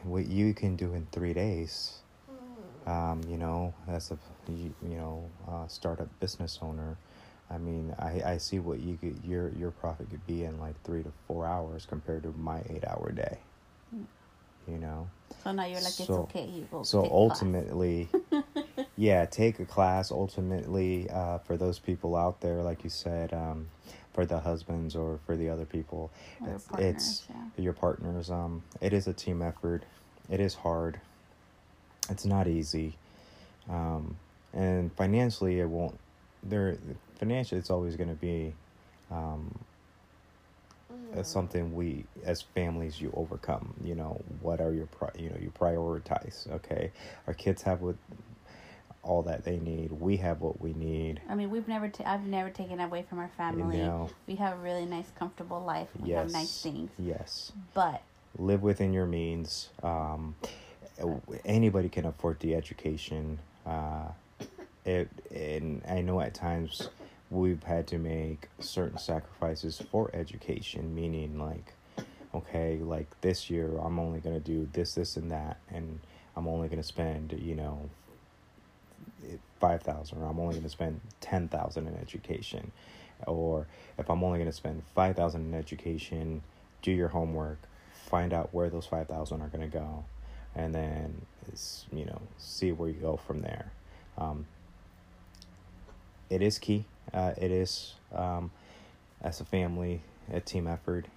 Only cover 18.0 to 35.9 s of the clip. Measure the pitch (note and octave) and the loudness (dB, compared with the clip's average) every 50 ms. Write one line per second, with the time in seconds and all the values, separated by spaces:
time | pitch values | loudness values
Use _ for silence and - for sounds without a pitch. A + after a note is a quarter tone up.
18 | E2+ E2 - F#4 F#4 - - D4 C#4+ - - D4 C#4+ - - - C4+ - - - | 0 2 2 0 2 4 2 2 2 0 -2 -4 -4 -4 -4 -4 -6 -4 0 4
19 | G#2+ G#2+ G2+ - E2+ - - - A2 A#2 A2 - F#2+ E2+ - - F#2+ F#2 F#2 F#2+ | 6 8 8 8 8 6 4 6 6 6 6 4 -4 -2 4 6 6 6 6 4
20 | F#2+ - - C2 G2 F#2+ - - F#2 F#2 F#2 F2+ A1 B1+ F2+ G2 F#2 F#2 F#2 F2+ | 2 0 0 0 0 0 0 0 0 2 2 0 0 0 2 2 4 4 4 2
21 | F2+ F#2 - F#2 F2+ F2 F2 E2+ - - E2+ E2+ F2+ F2+ F2 - - - F#2 E2+ | 0 0 0 0 0 0 0 -2 0 0 0 2 4 2 2 0 0 -2 -2 0
22 | - E2+ E2+ E2+ E2+ F2+ F2+ - - F2 E2+ E2+ F2 F2 E2+ E2 - E2+ - - | 2 2 4 4 4 4 2 2 0 2 2 2 2 0 0 -2 -4 -6 -6 -4
23 | - - E2+ E2 E2 D#2+ - E2 E2 D#2+ D#2+ D#2+ D#2+ D#2+ - - - - - - | -4 -2 -2 0 0 -2 -2 -2 -2 -2 -2 -4 -6 -8 -12 -16 -18 -18 -18 -18
24 | - - - - F2+ E2+ F2 E2 D#2 F2 E2 D#2+ E2 - E2 E2 E2 D#2+ D#2 E2 | -18 -6 2 2 2 4 2 2 2 2 0 0 0 -2 -2 0 0 0 0 0
25 | D#2+ D#2+ D#2+ D2+ - - E2+ E2 E2 E2 D#2+ D#2+ D#2+ D2+ - E2+ D#2 - - E2 | 0 0 -2 -4 -2 0 0 2 2 2 0 0 -2 -2 -2 -4 -4 -4 -6 -6
26 | D#2+ D#2 - - - - - - A#3+ - - G2 - - - - F#2+ F#2 - - | -6 -6 -8 -14 -18 -18 -12 -8 -6 -6 -6 -6 -8 -6 0 4 4 4 4 4
27 | - - - - - - - - - - - - F2+ F2+ E2+ - - F2+ - - | 0 -2 -2 -2 -6 -8 -12 -10 -10 -10 -4 0 0 0 2 4 4 2 4 2
28 | - E2+ F2 F2 E2+ F2 F2+ F2 F2 E2+ E2+ E2 - - - - - G2 G2+ G2+ | 0 -2 0 -2 -2 0 0 0 0 0 -2 -4 -6 -10 -10 0 2 4 4 6
29 | F#2+ G2 F2 - - - F2+ E2+ E2+ E2+ E2 - - E2+ E2+ E2+ - - - - | 4 4 -2 -2 0 0 0 2 2 0 -2 0 0 0 0 0 -2 -6 -18 -20
30 | - - - - - - F#2 G2 G2+ F#2+ - - - F2 E2+ E2 E2 E2 D#2 - | -20 -20 -20 -20 -6 0 2 4 4 4 2 0 0 2 2 2 2 0 -2 -4
31 | - - - - - - - - - - - - - - - - - - - - | -10 -16 -20 -20 -20 -20 -20 -20 -20 -20 -20 -20 -20 -20 -20 -20 -20 -20 -6 -6
32 | - - G2 F2+ - G2+ F#2+ F#2+ F#2+ F2 E2 E2 D#2 C#2+ - D#2+ D#2+ D#2+ D#2 - | -4 -4 -4 0 2 4 6 6 6 6 4 2 2 2 0 0 0 -2 -4 -8
33 | - - - - - - - - - - - - - - F2 E2+ E2 E2 D#2+ D#2+ | -16 -20 -20 -20 -20 -20 -20 -20 -20 -20 -20 -18 -8 -4 -2 0 0 2 0 0
34 | D#2 D#2 D#2 E2+ - - - - - - - - F#2+ F#2 F#2 F2+ F2+ E2+ - - | -2 -4 -6 -8 -12 -18 -20 -20 -20 -8 0 2 4 4 6 4 4 2 2 2
35 | F#2+ F#2+ G2+ A#2 B2 B2 A2+ - G2 F#2 F2+ F2+ F2 E2 E2 E2+ F2 D#2+ | 4 6 6 6 6 6 4 4 4 4 6 6 4 4 2 2 0 0